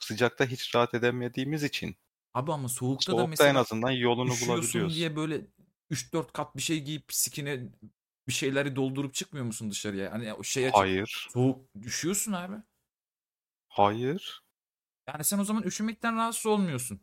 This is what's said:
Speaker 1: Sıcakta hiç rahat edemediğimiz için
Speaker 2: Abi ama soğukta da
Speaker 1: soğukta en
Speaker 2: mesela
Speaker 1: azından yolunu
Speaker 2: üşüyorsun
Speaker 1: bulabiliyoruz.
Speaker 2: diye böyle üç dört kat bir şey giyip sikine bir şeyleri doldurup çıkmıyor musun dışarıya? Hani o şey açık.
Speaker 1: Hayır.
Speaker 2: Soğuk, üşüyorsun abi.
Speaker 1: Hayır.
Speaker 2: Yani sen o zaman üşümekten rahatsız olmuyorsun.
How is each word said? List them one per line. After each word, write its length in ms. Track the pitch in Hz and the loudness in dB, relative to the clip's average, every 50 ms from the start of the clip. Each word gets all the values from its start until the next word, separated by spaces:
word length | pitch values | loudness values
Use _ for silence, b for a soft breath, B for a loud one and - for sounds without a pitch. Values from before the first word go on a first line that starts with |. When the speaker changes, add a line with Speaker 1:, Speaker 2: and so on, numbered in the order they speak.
Speaker 1:
Sıcakta 460 | - - 113 104 123 117 - - 143 | -8 -6 0 2 2 2 4 2 0
hiç 300 | 117 127 - - - - | 0 0 -6 -6 2 4
rahat 180 | 120 120 - - | 4 4 4 2
edemediğimiz 680 | 120 117 123 120 123 120 123 - 131 131 139 156 156 147 | 2 2 2 0 0 -4 -4 -4 -4 -2 -2 -2 -2 -2
için 320 | 135 - - - 85 92 _ _ _ _ _ _ _ - | -2 -4 -4 -6 -6 -10 _ _ _ _ _ _ _ -4
Speaker 2:
Abi 180 | 123 131 165 | -4 -2 -2
ama 160 | 156 147 131 123 | -2 -4 -2 -4
soğukta 480 | 123 - 127 127 135 131 - - 185 | -4 -2 0 0 0 0 2 2 4
da 100 | 117 120 | 4 4
Speaker 1:
soğukta 220 | 160 160 156 151 143 | 2 6 6 6 8
en 60 | 139 | 8
Speaker 2:
mesela 20 | |
Speaker 1:
azından 340 | 135 117 - 110 110 117 131 | 6 4 2 0 0 0 0
yolunu 500 | 131 123 120 120 120 120 127 127 123 117 | 0 2 4 4 4 4 2 0 0 0
Speaker 2:
üşüyorsun 0 | |
Speaker 1:
bulabiliyoruz. 540 | 120 117 120 113 113 117 117 117 104 123 160 | 2 0 0 2 0 0 0 2 0 0 0
Speaker 2:
diye 220 | 160 170 160 151 | -2 -2 -2 -2
böyle 300 | 156 156 160 151 - - - _ _ _ _ _ _ _ - | -4 -4 -2 -4 -4 -6 -10 _ _ _ _ _ _ _ -6
üç 220 | 151 - - - | -6 -6 -4 -2
dört 200 | - 165 156 - | -4 -4 -4 -4
kat 240 | - - 147 - - | -6 -6 -6 -6 -6
bir 60 | 135 | -6
şey 180 | - - 165 156 139 | -2 -2 -2 -2 -2
giyip 200 | 143 156 147 - - - | -4 -8 -8 -8 -6 -2
sikine 540 | - - - - 156 143 143 143 127 123 - - _ - 110 _ _ _ _ _ _ - 131 | -2 -2 -2 -2 -6 -6 -4 -6 -6 -8 -10 -16 _ -20 -20 _ _ _ _ _ _ -8 -4
bir 40 | |
şeyleri 440 | 123 - 156 135 135 139 143 143 131 | -4 -2 0 0 2 2 0 0 0
doldurup 380 | 135 135 131 135 139 139 135 - | -2 -2 -2 -2 -4 -6 -4 -4
çıkmıyor 320 | - 196 - - 143 127 | -6 -8 -8 -8 -6 -6
musun 240 | 117 110 - 113 107 | -6 -6 -6 -6 -6
dışarıya? 420 | 98 - - 104 98 95 98 85 | -6 -6 -6 -6 -4 -4 -6 -6
Hani 220 | 87 113 120 107 104 | -6 -6 -8 -8 -10
o 80 | - 98 | -8 -6
şey 220 | - - 135 127 | -4 -2 0 2
açık. 220 | 131 127 104 95 95 | 6 6 6 6 6
Speaker 1:
Hayır. 400 | 92 92 104 - - - - - | 2 0 0 -2 -6 -8 -8 -4
Speaker 2:
Soğuk, 400 | - 120 127 131 127 127 - _ - 101 104 | 0 2 4 4 2 0 -6 _ -18 -14 -10
üşüyorsun 480 | 120 - - - 165 202 - - 220 | -8 -6 -4 -2 -2 -2 -2 -2 -2
abi. 240 | 196 175 175 180 202 214 - _ _ _ _ _ _ _ _ _ _ _ _ _ _ _ _ _ _ _ _ _ | -4 -6 -6 -8 -12 -14 -14 _ _ _ _ _ _ _ _ _ _ _ _ _ _ _ _ _ _ _ _ _
Speaker 1:
Hayır. 760 | - - 101 101 107 117 123 131 156 202 - - - - _ _ _ _ _ _ _ _ _ _ _ _ - - | 2 4 4 4 4 2 -2 -4 -4 -4 -8 -12 -14 -16 _ _ _ _ _ _ _ _ _ _ _ _ -14 -12
Speaker 2:
Yani 160 | 143 151 151 | -8 -2 0
sen 140 | - 202 196 | 0 2 2
o 60 | 202 | 0
zaman 180 | 202 214 220 | 0 0 0
üşümekten 540 | 214 180 - - 214 226 220 - - 233 226 | 0 -2 -2 -2 -4 -4 -4 -4 -4 -2 0
rahatsız 300 | 226 226 226 220 - - | 0 -2 -2 -2 -2 2
olmuyorsun. 540 | 220 214 208 196 170 143 123 123 - 104 95 | 2 4 4 2 0 0 -4 -4 -6 -8 -10